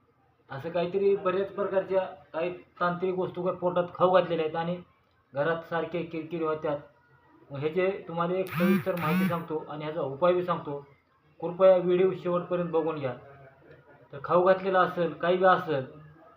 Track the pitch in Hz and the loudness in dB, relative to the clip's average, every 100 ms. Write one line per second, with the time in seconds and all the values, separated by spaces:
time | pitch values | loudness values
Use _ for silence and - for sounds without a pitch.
0 | _ _ _ _ - 135 165 170 175 196 | _ _ _ _ -14 -12 -6 -4 -2 0
1 | 196 196 185 185 196 - 190 190 185 190 | 2 2 0 -2 -2 -4 -2 -2 0 0
2 | 185 - - 156 175 - - - 180 170 | -2 -6 -10 -6 -6 -6 -14 -4 -2 -2
3 | 185 180 175 - 175 175 175 175 175 - | -2 -2 -4 -4 -4 -2 0 0 -2 2
4 | 180 185 170 165 156 165 170 180 - _ | 4 6 4 0 -2 -2 -4 -6 -10 _
5 | _ _ _ 131 151 165 - 165 156 175 | _ _ _ -2 -2 -2 -4 -4 -4 -4
6 | - 165 156 170 156 156 160 143 - _ | -6 -8 -6 -4 -2 -2 -2 -4 -8 _
7 | _ _ _ _ - 139 151 175 185 202 | _ _ _ _ -14 -6 -4 0 0 -2
8 | - 170 170 185 185 151 185 196 185 175 | -6 -4 -2 -2 -2 0 2 2 0 -4
9 | 160 180 185 170 165 156 - 151 151 151 | -2 0 0 -2 -4 -8 -8 -10 -8 -6
10 | 135 135 175 180 175 165 147 143 - _ | -6 0 2 2 0 -4 -6 -10 -12 _
11 | _ _ _ - 165 170 190 185 175 180 | _ _ _ -10 -8 4 8 8 6 4
12 | 190 - 180 175 175 180 170 160 156 156 | 4 2 0 -2 0 -2 0 0 0 -2
13 | 131 123 - - - - - - _ - | -4 -6 -14 -20 -20 -20 -20 -20 _ -20
14 | - 139 - 170 180 190 190 185 170 175 | -20 -12 0 4 6 4 2 2 2 0
15 | 165 147 170 180 190 180 160 139 127 - | -4 -2 0 4 4 4 2 -4 -4 -12
16 | - - - | -20 -20 -20